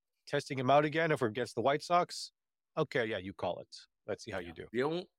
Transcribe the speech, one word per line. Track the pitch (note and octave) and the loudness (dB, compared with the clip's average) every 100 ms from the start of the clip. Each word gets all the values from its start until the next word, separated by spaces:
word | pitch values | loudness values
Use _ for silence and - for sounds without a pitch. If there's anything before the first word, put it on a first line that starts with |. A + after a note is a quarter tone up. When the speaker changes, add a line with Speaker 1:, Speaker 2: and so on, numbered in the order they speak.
| _ _ - | _ _ -4
Speaker 1:
testing | C#3+ - C3+ | -4 -2 -2
him | B2+ | 4
out | C#3+ | 6
again, | D3+ D3+ E3 | 6 2 2
if | D3+ | 2
we're | A2+ | 2
against | G#2+ A#2 | 0 -4
the | - | 0
White | A#2+ D3+ | 2 2
Sox, | - F3 E3 - - _ _ _ _ - | 2 2 2 -4 -12 _ _ _ _ -4
okay, | D3+ C#3 A2+ | -2 0 0
yeah, | G#2 | -2
you | F#2 | -6
call | F#2+ F#2 A1+ | -4 -4 -4
it. | - - - _ - | -8 -16 -20 _ -8
Let's | G2 | -8
see | - | -6
how | F#2+ | -8
Speaker 2:
Yeah. | F2 | -8
Speaker 1:
you | |
do. | E2+ F2 | -10 -6
Speaker 2:
The | A#2 | -2
only, | C#3+ E3+ F#3+ | 0 -2 -6